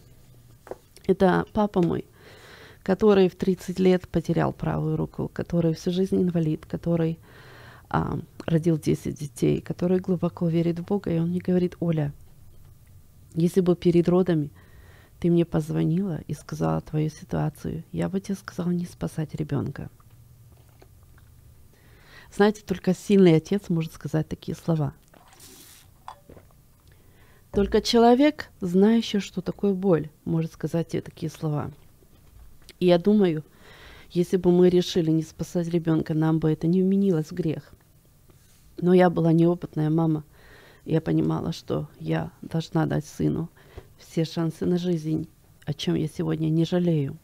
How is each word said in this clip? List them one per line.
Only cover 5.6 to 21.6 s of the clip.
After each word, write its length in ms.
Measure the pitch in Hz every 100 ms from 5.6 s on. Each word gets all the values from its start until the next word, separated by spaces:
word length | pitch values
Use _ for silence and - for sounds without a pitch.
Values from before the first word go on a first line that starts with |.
| 165
всю 180 | 160 190
жизнь 280 | 175 190 196
инвалид, 460 | 180 170 156 160 -
который, 540 | 170 170 170 160 165 - - - - - - -
а, 300 | - - - - -
родил 320 | - 165 170 156
десять 440 | 147 151 - -
детей, 400 | 151 - 151 147
который 400 | - 156 175 185
глубоко 480 | 185 175 175 - 170
верит 320 | 165 165 170
в 40 |
Бога. 280 | 175 202 196
И 60 | 165
он 80 | 165
мне 100 | 180
говорит: 380 | - 180 180 -
«Оля, 340 | 175 156 147 - - - - - - - - - - - -
если 260 | 160 170 196
бы 160 | 180 175
перед 320 | 180 170 170
родами 420 | 180 185 165 147 - - - - - - -
ты 100 | 175
мне 140 | 170
позвонила 760 | 165 165 156 156 160 165 196 156 -
и 80 |
сказала 460 | 151 - 151 160 160
твою 280 | - 151 156
ситуацию, 760 | - - 160 151 - - 165 -
я 160 | 165 170
бы 100 | 190
тебе 160 | 196
сказала 380 | 196 - - 175
не 140 | 175 175
спасать 500 | - 170 - 151 156
ребёнка». 520 | 151 139 139 - - - _ - - - - - - - - - - - - - - -